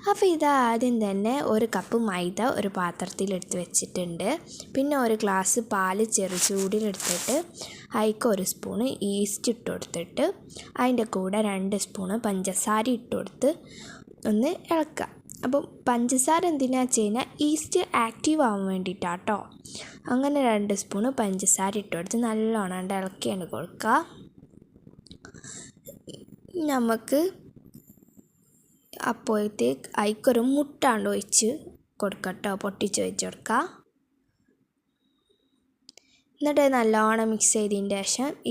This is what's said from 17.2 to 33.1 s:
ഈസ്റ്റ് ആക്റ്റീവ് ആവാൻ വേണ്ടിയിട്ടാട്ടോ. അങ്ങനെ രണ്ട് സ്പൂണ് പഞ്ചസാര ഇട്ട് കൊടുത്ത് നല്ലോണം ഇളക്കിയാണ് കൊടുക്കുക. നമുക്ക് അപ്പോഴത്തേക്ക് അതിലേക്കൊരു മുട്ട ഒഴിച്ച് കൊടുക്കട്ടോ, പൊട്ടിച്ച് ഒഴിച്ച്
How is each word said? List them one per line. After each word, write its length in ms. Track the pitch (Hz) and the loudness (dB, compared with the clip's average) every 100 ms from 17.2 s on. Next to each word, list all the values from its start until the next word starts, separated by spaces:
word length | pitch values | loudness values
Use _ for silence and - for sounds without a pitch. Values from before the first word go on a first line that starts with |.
| - - 294 | -4 -2 0
ഈസ്റ്റ് 360 | 302 - 359 - 247 226 | 0 0 0 2 0 0
ആക്റ്റീവ് 380 | - - 311 254 | 0 0 4 4
ആവാൻ 160 | 202 190 | 2 -2
വേണ്ടിയിട്ടാട്ടോ. 680 | 190 180 185 180 180 - 202 - - - - - - - | -2 -4 -4 -4 -4 -2 -2 -4 -18 -16 -14 -14 -12 -2
അങ്ങനെ 260 | 247 277 285 254 | 0 2 2 4
രണ്ട് 240 | 214 208 196 | 2 2 -2
സ്പൂണ് 280 | - 196 240 269 | -2 -2 -2 0
പഞ്ചസാര 520 | 208 190 196 - 196 208 | -2 0 2 2 0 -2
ഇട്ട് 120 | 196 170 | -6 -6
കൊടുത്ത് 220 | 180 233 240 | -4 -2 0
നല്ലോണം 680 | 220 220 226 185 185 185 196 | 0 0 0 -2 -4 -4 -4
ഇളക്കിയാണ് 480 | 190 190 240 196 170 110 | -4 -6 -4 -4 -6 -8
കൊടുക്കുക. 420 | 170 - 220 269 339 - - - - - _ - - - - - - - - - - - - - - - - - - 359 302 | -10 -6 0 0 0 -14 -20 -20 -20 -20 _ -20 -20 -20 -20 -20 -20 -20 -16 -16 -18 -20 -20 -20 -18 -18 -18 -20 -10 -2 0
നമുക്ക് 460 | 262 233 226 - 277 359 - - - - - - - - - - _ _ _ _ _ - | 2 2 0 0 0 0 -4 -20 -20 -20 -20 -20 -20 -20 -20 -20 _ _ _ _ _ -20
അപ്പോഴത്തേക്ക് 960 | - - 226 - 214 208 - 240 269 - - | -6 -4 -4 0 0 0 0 0 0 -4 -2
അതിലേക്കൊരു 400 | 208 214 - 240 247 | 0 2 2 4 4
മുട്ട 320 | 277 294 - 277 220 202 | 2 0 0 2 2 0
ഒഴിച്ച് 400 | 202 - - 220 302 - - _ - | -2 0 2 2 -2 -8 -20 _ -4
കൊടുക്കട്ടോ, 500 | 202 190 190 180 208 190 | -4 -4 -8 -6 -6 -4
പൊട്ടിച്ച് 380 | 202 196 208 208 | -6 -4 -2 0
ഒഴിച്ച് 240 | 185 | -2